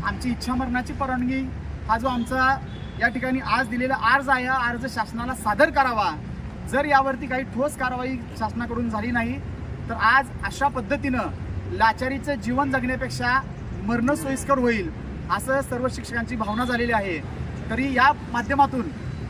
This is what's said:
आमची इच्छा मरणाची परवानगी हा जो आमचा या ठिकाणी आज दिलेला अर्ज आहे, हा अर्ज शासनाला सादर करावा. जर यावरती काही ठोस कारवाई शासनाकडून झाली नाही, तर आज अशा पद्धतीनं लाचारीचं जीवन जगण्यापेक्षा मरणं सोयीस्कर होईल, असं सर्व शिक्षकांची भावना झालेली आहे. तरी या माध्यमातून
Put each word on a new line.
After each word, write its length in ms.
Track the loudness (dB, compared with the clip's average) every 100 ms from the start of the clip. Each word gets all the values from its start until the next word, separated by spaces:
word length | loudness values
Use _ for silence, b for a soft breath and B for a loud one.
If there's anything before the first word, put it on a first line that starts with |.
आमची 260 | -4 -2 -2
इच्छा 240 | -2 -2
मरणाची 380 | -2 0 -2 -2
परवानगी 480 | -4 -2 0 0 -2 -4 -6 -8 -6 0
हा 100 | 2
जो 100 | 2
आमचा 480 | 0 0 4 4 4 -2 -10 -10 0
या 80 | 0
ठिकाणी 320 | 2 0 0
आज 280 | 2 0 0
दिलेला 300 | 0 0 2 4
अर्ज 160 | 4 4
आहे, 180 | 2 2
हा 220 | 0 0
अर्ज 260 | -2 -4
शासनाला 400 | -4 -4 -4 -4
सादर 360 | -2 0 4 6
करावा. 400 | 6 4 2 0 -2 -6 -8 -10 -10 -2
जर 140 | 0
यावरती 420 | 6 6 6 0 -2
काही 160 | -4 -2
ठोस 220 | -2 -2 0
कारवाई 400 | -2 -2 -4 -4 -6 -4
शासनाकडून 520 | -4 -2 -4 -2 -2
झाली 200 | -2 0
नाही, 280 | 0 0 -2 -6 -8 -8 -8 -6
तर 60 |
आज 320 | 2 6 6 4 -2
अशा 240 | -6 0 0
पद्धतीनं 600 | 0 -2 -2 0 -2 -2 -6 -6 -6 -4
लाचारीचं 600 | 4 4 4 -2 -2 -2
जीवन 360 | -2 0 0 2
जगण्यापेक्षा 720 | 0 0 -2 -4 -2 0 0 0 -8 -8 -6
मरणं 320 | 0 2 2
सोयीस्कर 440 | 2 0 -2 2 4
होईल, 320 | 4 2 -2 -6 -10 -8 -2
असं 300 | -2 2 0
सर्व 260 | 0 -2 -2
शिक्षकांची 480 | -2 -4 -4 -2 -2
भावना 280 | -2 0
झालेली 280 | 0 0 2
आहे. 260 | 2 2 -2 -6 -6 -6 -8 -4
तरी 220 | -2 0
या 160 | 6 6 4 -2
माध्यमातून 560 | -4 0 2 2 2 -4 -6 -8 -8